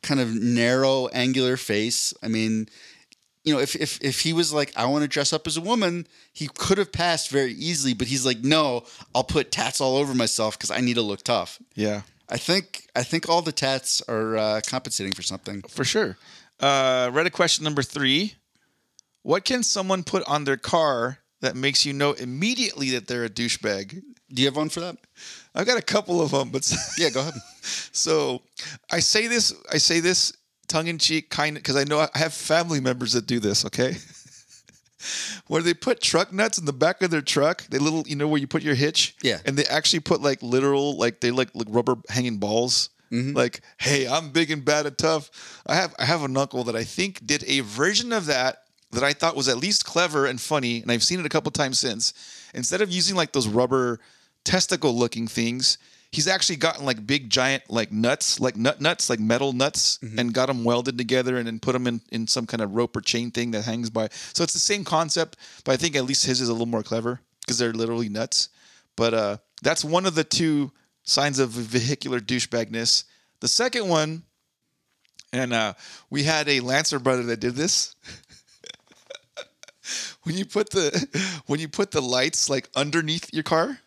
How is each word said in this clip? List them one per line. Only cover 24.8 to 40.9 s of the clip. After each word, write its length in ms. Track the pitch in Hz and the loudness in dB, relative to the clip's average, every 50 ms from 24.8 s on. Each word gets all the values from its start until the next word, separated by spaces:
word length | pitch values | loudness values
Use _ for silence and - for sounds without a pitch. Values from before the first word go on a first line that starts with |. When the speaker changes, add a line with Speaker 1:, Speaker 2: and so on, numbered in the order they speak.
Speaker 1:
that? 160 | 170 180 156 - _ _ _ - - - - - - _ _ | -6 -8 -10 -12 _ _ _ -20 -20 -18 -18 -20 -20 _ _
Speaker 2:
I've 100 | - 190 | -2 0
got 120 | 226 247 226 | 2 0 0
a 20 | |
couple 400 | - - - 220 208 - 175 175 | 0 0 0 0 0 0 0 0
of 120 | 160 143 139 | 2 2 2
'em, 160 | 139 135 123 | 0 0 0
but 100 | 135 135 - | -4 -4 -2
s-, 320 | - - - - - - | -2 -2 -2 -4 -6 -2
<laughs> 40 | - | 0
Speaker 1:
Yeah, 100 | 170 147 | 0 0
go 120 | 113 131 | 2 0
ahead. 120 | 139 160 147 113 - - - - - - - - - - | -4 -4 -8 -12 -16 -18 -20 -14 -10 -8 -8 -8 -8 -8
Speaker 2:
So, 500 | - - - - 160 156 147 135 127 123 _ _ _ - - - 151 - _ - | -4 -4 0 2 2 2 2 0 -2 -6 _ _ _ -14 -14 -14 -16 -16 _ -4
I 80 | - 170 | 0 0
say 280 | - - - 214 220 | 2 4 2 2 2
this, 260 | 233 240 233 208 - - - - - | 2 0 2 0 0 -2 -4 -8 -4
I 60 | - 156 | 0 2
say 200 | - - 165 170 | 2 4 2 2
this 340 | 165 180 185 175 - - - _ _ _ _ _ _ | 2 2 2 2 0 -2 -4 _ _ _ _ _ _
tongue 200 | - - 156 160 | -2 -2 -2 -2
in 120 | 170 170 156 | -2 -2 0
cheek, 300 | - - 160 156 151 _ | 0 0 0 0 -2 _
kind 280 | - - 147 151 151 | -2 0 0 0 -2
of, 60 | - - | -4 -4
'cause 120 | - 131 | 0 0
I 80 | 139 139 | 0 2
know 160 | 143 151 151 | 2 2 0
I 100 | 156 - - | 0 0 0
have 200 | 139 160 160 151 | 0 0 0 -2
family 460 | - - - 156 165 170 170 160 147 | -6 -2 2 2 2 2 2 -2 0
members 340 | 135 127 123 120 127 113 120 | 0 0 -2 0 -2 0 0
that 120 | 123 104 | 0 0
do 140 | - 123 120 | 0 -2 0
this, 260 | 104 101 101 - - | 0 2 0 0 -2
okay? 320 | - - - 123 131 175 - | -2 0 0 0 0 0 -6
<laughs> 1500 | - - - - - - - - - _ - - _ - _ _ _ _ _ _ - - - - - - 214 190 _ | -12 -18 -20 -20 -20 -20 -20 -20 -20 _ -20 -20 _ -20 _ _ _ _ _ _ -10 -8 -6 -6 -6 -8 -10 -12 _
Where 140 | _ 151 160 165 | _ -2 0 2
they 100 | 170 170 | 2 0
put 280 | - - 262 240 - | 0 0 -2 -2 0
truck 300 | - - - 165 196 - 190 | 0 2 2 2 2 2 0
nuts 240 | 190 214 226 - | 0 0 0 0
in 80 | 190 165 | -2 -2
the 80 | 143 139 | -4 0
back 280 | 123 151 170 185 - | 2 2 2 2 2
of 80 | 190 180 | 0 0
their 120 | 165 156 | 2 0
truck, 440 | 135 - - 147 139 156 175 - - | 0 2 2 4 4 4 2 0 -6
they 120 | - - 135 | -4 -2 0
little, 240 | 143 156 156 160 151 | 2 2 0 0 -2
you 80 | - 151 | -4 -2
know, 120 | 143 147 | -2 0
where 120 | 151 156 147 | 2 2 0
you 80 | 139 | 0
put 140 | 135 - 165 | 0 -2 -2
your 140 | - 151 139 | 0 2 2
hitch? 400 | 123 135 151 160 - - - - _ - | 2 2 2 2 2 0 0 -2 _ 0
Speaker 1:
Yeah. 160 | 127 104 - - | 0 0 0 -2
Speaker 2:
And 120 | - 135 | -2 0
they 80 | 143 147 | 0 0
actually 360 | - - - - - - 165 | 2 0 2 2 2 0 2
put, 200 | - - 175 - | 2 2 2 4
like, 220 | 143 143 135 - - | 4 0 0 0 -2
literal, 540 | 120 123 131 135 139 139 139 139 143 | 2 2 4 4 4 2 2 2 0